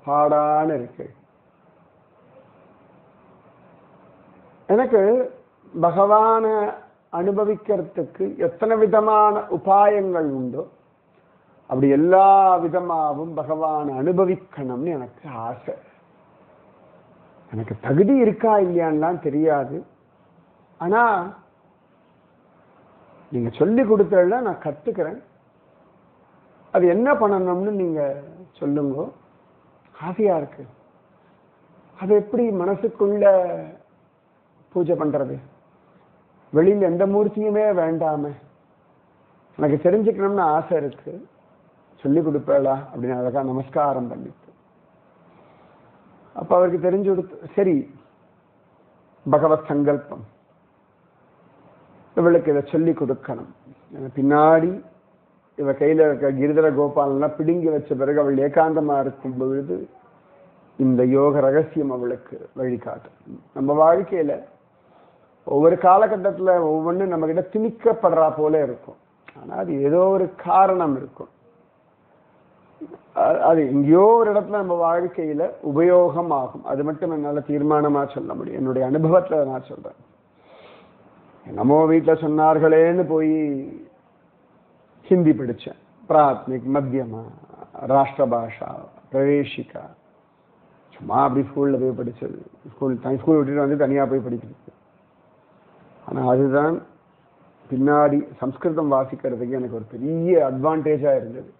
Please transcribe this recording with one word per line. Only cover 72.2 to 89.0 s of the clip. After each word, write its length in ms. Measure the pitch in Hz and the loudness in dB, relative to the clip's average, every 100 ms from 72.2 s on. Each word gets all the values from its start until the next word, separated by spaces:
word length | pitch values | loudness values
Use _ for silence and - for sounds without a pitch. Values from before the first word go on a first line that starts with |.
| _ _ _ _ _ - 311 - _ - | _ _ _ _ _ -20 -20 -20 _ -2
அ-, 240 | - - | 0 2
அது 280 | 151 165 139 | 2 2 2
எங்கேயோ 320 | 139 143 170 | 0 4 6
ஒரு 320 | 202 233 220 | 6 6 4
இடத்துல 160 | 208 196 | 0 -2
நம்ம 500 | 208 185 175 165 175 | -6 -4 -2 0 0
வாழ்க்கையில 520 | 180 175 160 151 175 - | -4 -6 -6 -4 -4 -6
உபயோகம் 680 | 151 143 175 180 175 147 170 | -4 2 4 6 4 0 -2
ஆகும். 340 | 143 131 - | -2 -4 -10
அது 200 | - 135 | -8 -4
மட்டும் 260 | 147 151 180 | -4 -4 -6
என்னால 300 | 156 147 147 | -6 -4 -6
தீர்மானமா 720 | 139 147 151 151 147 143 139 | -4 -2 0 2 2 0 -2
சொல்ல 200 | - - | -6 -10
முடியும். 240 | - - - | -10 -10 -6
என்னுடைய 300 | 131 127 131 | -4 -2 0
அனுபவத்துல 560 | 151 160 180 175 156 | 0 4 4 2 -2
நான் 180 | 135 131 | -2 -4
சொல்றேன். 340 | - - - - _ _ _ _ _ - - - - _ _ _ _ _ - | -12 -18 -18 -20 _ _ _ _ _ -20 -20 -20 -20 _ _ _ _ _ -14
என்னமோ 400 | 101 120 151 160 | -2 2 4 4
வீட்டுல 280 | 165 160 | 4 4
சொன்னார்களேன்னு 920 | 160 156 151 156 156 156 160 165 180 139 | 0 0 2 2 4 4 6 4 2 0
போய் 600 | 156 156 156 151 139 139 - - _ _ _ _ _ _ _ _ _ _ _ | 0 0 0 -2 -6 -10 -16 -20 _ _ _ _ _ _ _ _ _ _ _
Hindi 280 | - 185 156 | 0 2 4
படிச்சேன். 460 | 135 127 117 - - _ _ - | 2 -2 -8 -12 -20 _ _ 0
பிராத்மிக், 600 | 156 147 123 - 131 123 | 4 4 2 -6 -8 -2
மத்தியமா, 480 | 143 135 131 120 110 113 - - - - - 120 | -2 -2 -4 -6 -10 -14 -20 -20 -20 -20 -14 0
ராஷ்டிர 400 | 135 135 - 127 | 2 2 0 -2
பாஷா, 460 | 117 113 - - - - - | -2 -6 -12 -14 -14 -18 -20